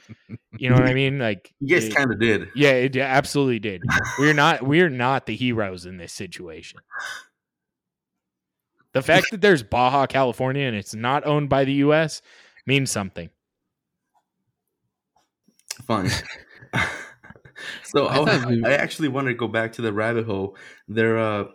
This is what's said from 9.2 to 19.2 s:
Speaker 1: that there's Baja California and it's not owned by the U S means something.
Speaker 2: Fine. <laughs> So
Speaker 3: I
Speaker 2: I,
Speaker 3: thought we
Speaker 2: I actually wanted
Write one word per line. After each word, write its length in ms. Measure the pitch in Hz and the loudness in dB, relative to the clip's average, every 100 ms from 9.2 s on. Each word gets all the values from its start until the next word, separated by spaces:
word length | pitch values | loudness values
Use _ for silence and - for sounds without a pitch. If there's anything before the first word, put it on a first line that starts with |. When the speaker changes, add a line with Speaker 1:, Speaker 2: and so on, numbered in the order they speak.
| - | 2
Speaker 1:
that 80 | 202 | 2
there's 220 | 202 160 | 4 4
Baja 440 | 107 120 127 139 131 | 2 0 2 2 0
California 600 | 135 127 110 127 139 135 | 0 0 0 -2 -2 -2
and 100 | 104 | -4
it's 180 | - | -6
not 320 | 107 120 143 151 | -6 -2 0 0
owned 220 | 147 143 | 0 2
by 160 | 139 | 2
the 80 | 135 | 2
U 200 | 139 143 | 2 4
S 260 | 156 156 - - - _ _ - | 2 0 -6 -18 -20 _ _ 0
means 240 | 139 131 | 0 0
something. 400 | 107 95 - 82 _ _ _ _ _ _ _ _ _ _ _ _ _ _ _ _ _ _ _ _ _ _ _ - - - | -4 -6 -10 -14 _ _ _ _ _ _ _ _ _ _ _ _ _ _ _ _ _ _ _ _ _ _ _ -16 -12 -4
Speaker 2:
Fine. 240 | 107 92 - - - - - - | -2 -2 -4 -6 -16 -20 -20 -6
<laughs> 60 | - - - - - - - - - - - | -4 -4 -6 -16 -20 -20 -20 -20 -18 -14 -14
So 220 | - 143 135 | -4 0 0
Speaker 3:
I 140 | 139 | 2
Speaker 2:
I, 20 | |
Speaker 3:
thought 240 | 151 170 123 | 2 2 2
we 160 | 117 | 0
Speaker 2:
I 80 | 117 | 2
actually 360 | 143 - - 151 | 0 -2 -4 -4
wanted 220 | 131 | -2